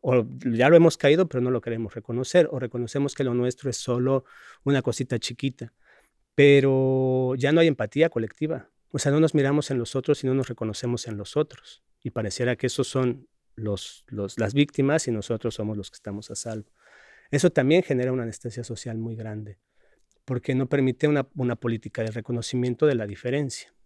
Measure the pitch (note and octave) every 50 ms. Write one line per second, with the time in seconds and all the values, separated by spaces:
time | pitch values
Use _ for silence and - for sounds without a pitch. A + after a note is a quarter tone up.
0 | - - B2+ B2+ A2 - C3 B2+ - C3 A#2 A2+ B2 C#3+ E3 E3 E3+ E3 - -
1 | - C#3 D3+ E3 F#3 D#3 - B2+ B2 B2+ C3 A#2 - A#2+ A2+ A2+ A#2 G2+ - A#2
2 | - - A#2 A#2+ B2+ - - F3+ E3 - - B2+ B2+ A#2 - A#2+ A#2+ A2+ - D3
3 | C#3 C#3+ - - C#3 C3 A#2+ B2 B2 B2 B2 _ - C3 A#2 - - - B2 B2
4 | B2 C3 C3+ C3+ - _ - - - - - _ _ C3+ C#3+ C3+ B2 - A2+ -
5 | C3+ - C3 A2+ - - A#2+ - - C#3 B2 _ - A2+ _ _ _ _ _ _
6 | _ _ _ _ _ _ _ - C#3+ C#3+ C#3+ C#3 C3+ C#3 C3+ C3 C3 C3 C3 C3
7 | C3 C3 C3 C3 C3 B2+ B2+ B2+ B2+ C#3 D#3 E3 E3+ E3 C#3+ - A2 G#2+ - C#3+
8 | D#3+ E3 - A#2 A2+ G#2 - _ D3+ D3+ D#3+ B2+ - _ _ _ _ _ - B2
9 | - D3 C#3 D3+ D#3+ D#3 - D3+ C3+ C3+ C#3+ D3+ C#3+ - C3+ B2+ A#2 - - C3+
10 | B2+ - D3 - - C3 B2+ C3+ C3 - A#2+ - A2 A2 G#2+ - - A#2+ A#2+ A2+
11 | - A2+ A2 G2+ G2+ - - D3 D3+ - - - _ - - _ _ _ _ _
12 | _ A#2+ - B2 A2 G#2 - - B2 B2 B2 - - B2+ - - B2+ - - C3
13 | B2+ B2 A#2+ C3 B2+ _ _ _ _ _ _ - G#2+ G#2+ G2+ G2 - - - -
14 | _ _ - G#2 G2+ G2 - - A2 G2+ A#2 C#3 D3 C#3+ _ - C3+ C#3 D3 D#3+
15 | - - A#2 G#2+ G2+ - A#2 G#2+ - A#2 - - G#2+ G#2+ A2 G2+ F#2+ - _ -
16 | _ G#2+ G2 G#2 G#2 - G#2+ - - A#2 A2 A2 G#2 _ _ _ _ _ _ -
17 | - - - - _ _ - C#3+ - F3 - - B2+ C3+ D#3 F3+ F3+ - D3 B2
18 | B2 B2+ B2+ C3 A#2+ A2+ G#2+ - - A#2+ A2 B2 A#2 - A#2 - - B2 A2+ A2
19 | A2+ A#2 A2+ A2 A2 A2 G#2 G#2+ G#2+ G#2 G2+ _ _ _ _ _ _ _ _ _
20 | _ _ _ _ _ - C3 B2 - - C3+ B2+ C3+ B2+ - C#3+ C3+ C3 B2 _
21 | - D3 D3 C#3+ B2+ _ _ D3+ B2+ B2 A#2+ - - A#2+ A2+ A2+ - A2+ _ -
22 | A2+ A2 A2 A#2 A2 - A#2+ A#2 A2+ - - B2 B2 B2 A#2+ - D#3 D3+ C#3 A#2+
23 | A2 G#2 G2 - - B2 B2+ D3 D3 C3 - - - _ _ _ _